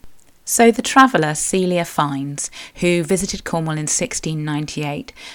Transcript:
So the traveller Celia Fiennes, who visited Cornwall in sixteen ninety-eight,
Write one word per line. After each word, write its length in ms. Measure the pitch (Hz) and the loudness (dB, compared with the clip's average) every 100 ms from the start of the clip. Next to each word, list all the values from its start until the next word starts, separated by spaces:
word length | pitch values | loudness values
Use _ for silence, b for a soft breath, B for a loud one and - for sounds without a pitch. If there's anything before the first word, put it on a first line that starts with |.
| - - - - | -18 -18 -20 -18
So 280 | - - 233 | -4 4 6
the 100 | 226 | 6
traveller 540 | - 269 262 170 156 156 | 2 6 6 6 0 0
Celia 500 | - 190 180 175 170 | -2 0 2 0 0
Fiennes, 640 | - 147 139 143 143 - B B - | 0 0 -2 -4 -6 -8 B B -2
who 280 | 175 175 | 2 2
visited 420 | 160 190 185 - - | 2 0 0 -6 -4
Cornwall 320 | 170 160 156 | -2 -2 -2
in 100 | 151 | -2
sixteen 560 | - 170 - 160 156 | -2 -4 -4 -4 -4
ninety-eight, 680 | 151 147 151 - 147 147 - - B | -4 -4 -4 -6 -6 -6 -10 -16 B